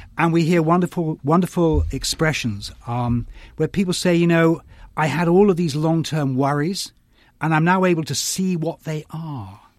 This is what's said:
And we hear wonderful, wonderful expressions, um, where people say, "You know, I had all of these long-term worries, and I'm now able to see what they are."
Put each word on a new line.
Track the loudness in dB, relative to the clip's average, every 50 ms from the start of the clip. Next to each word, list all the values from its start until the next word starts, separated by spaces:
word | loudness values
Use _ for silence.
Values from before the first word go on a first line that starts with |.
| -18 -12 -6 -2
And | 0 0
we | 2 2 2
hear | 2 2 2
wonderful, | 2 2 2 2 2 0 -2 -4 -4 -4 -4 -4 -2
wonderful | 0 2 2 2 0 0 0 2 2 2 2 0 -2
expressions, | -4 -6 -6 -6 -4 -2 0 -2 -2 -2 -4 -6 -6 -8 -10 -14 -16 -14 -10
um, | -6 -4 -4 -2 -2 -2 -2 -4 -6 -12 -20 -20 -12 -6 -4
where | -4 -2
people | 0 -2 -2 -2 -2
say, | -2 0 2 2
"You | 4 4 4
know, | 4 4 4 2 2 0 -4 -14 -20 -20 -20 -12 -6
I | -4 -2 -2
had | -2 0 0 4
all | 6 6 6 6
of | 4 2
these | 0 -2 -2
long-term | 0 0 0 0 0 0 -2 -2 -2 -2 0 0
worries, | 0 0 0 0 0 -2 -2 -4 -6 -8 -10 -12 _ _ _ _ _ _ _ _ -6
and | -2 0 2
I'm | 2 4
now | 4 4 4 4
able | 4 2 2 0
to | -4 -4
see | -6 -4 -4 -4 -2 -2 0 0
what | -2 -2 -4 -6 -8 -8
they | -8 -8 -8 -8 -10
are." | -12 -10 -10 -8 -10 -10 -10 -12 -16 -20 -20 _ _